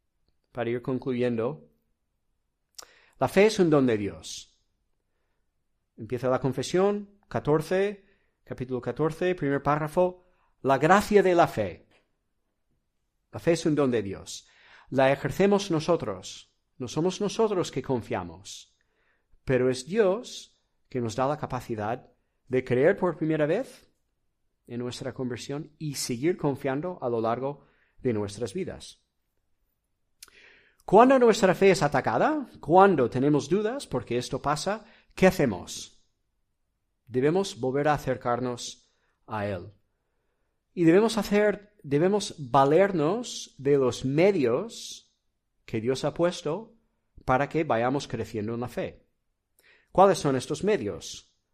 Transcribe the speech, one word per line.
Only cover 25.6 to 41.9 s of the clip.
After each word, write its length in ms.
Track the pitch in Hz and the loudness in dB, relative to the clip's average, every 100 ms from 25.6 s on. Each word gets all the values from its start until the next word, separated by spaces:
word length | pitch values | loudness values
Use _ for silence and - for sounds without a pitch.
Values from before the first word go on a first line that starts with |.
| 156 - | -10 -12
y 180 | 151 135 | -10 -8
seguir 420 | - 117 156 175 | -6 -4 -2 -2
confiando 600 | 147 131 139 135 180 180 | -2 -2 -4 -4 -6 -8
a 80 | 127 | -4
lo 100 | 117 | -2
largo 460 | 113 117 135 147 _ _ _ _ | -2 -2 -6 -8 _ _ _ _
de 120 | 131 | -4
nuestras 400 | 107 101 101 117 | -2 -4 -6 -8
vidas. 500 | 185 143 76 - - _ _ _ _ _ _ _ _ _ _ _ _ - _ - _ _ _ - | -6 -8 -10 -18 -20 _ _ _ _ _ _ _ _ _ _ _ _ -20 _ -20 _ _ _ 4
Cuando 340 | 196 254 269 | 6 8 8
nuestra 340 | 240 202 185 | 6 4 2
fe 180 | 175 196 | 4 4
es 120 | 170 | 4
atacada, 640 | 143 135 123 117 233 311 254 - | 2 0 0 0 0 -2 -6 -10
cuando 500 | 139 180 196 160 117 | 2 6 6 6 0
tenemos 380 | 127 139 147 123 | 0 2 2 0
dudas, 380 | 190 208 269 - | -2 -2 -8 -8
porque 320 | 131 - 120 | -8 -4 -6
esto 240 | 123 135 | -4 -6
pasa, 440 | 139 151 190 220 - _ _ | -4 -4 -4 -6 -10 _ _
¿qué 140 | - 185 | 2 2
hacemos? 760 | 180 139 90 85 - - _ _ _ _ _ _ _ _ _ _ _ - | 4 0 -2 -8 -14 -16 _ _ _ _ _ _ _ _ _ _ _ -8
Debemos 540 | 120 139 180 196 110 | 0 2 2 -2 -4
volver 280 | 127 135 147 | -4 0 0
a 60 | |
acercarnos 960 | 147 - 123 123 120 123 120 - - _ _ _ _ - | 0 -2 -4 -2 -2 -2 -6 -12 -16 _ _ _ _ -12
a 180 | 110 101 | -6 -6
Él. 260 | 92 98 - _ _ _ _ _ _ _ _ _ | -6 -10 -20 _ _ _ _ _ _ _ _ _
Y 120 | - 160 | 0 4
debemos 320 | 180 220 220 | 6 4 0
hacer, 580 | 190 202 208 196 - _ | 0 2 2 0 -6 _
debemos 520 | 143 | -2